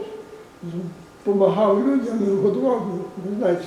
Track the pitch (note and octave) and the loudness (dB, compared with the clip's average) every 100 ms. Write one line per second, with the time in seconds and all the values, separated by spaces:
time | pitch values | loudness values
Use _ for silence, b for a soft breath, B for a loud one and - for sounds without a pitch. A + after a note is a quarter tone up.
0 | - - - - - - E3+ E3+ F3 - | -8 -14 -16 -20 -20 -16 -10 -8 -10 -12
1 | - - G#3 G3+ F#3+ F3 G#3+ G3+ C4 C#4 | -20 -6 0 4 4 4 4 4 2 0
2 | A#3 A3 G3 G3 G3 A#3+ C4 A#3 F#3 F3+ | 0 0 0 2 2 2 0 0 -2 -6
3 | - - F3+ G#3 G3+ E3+ | -8 -10 -8 -2 0 -2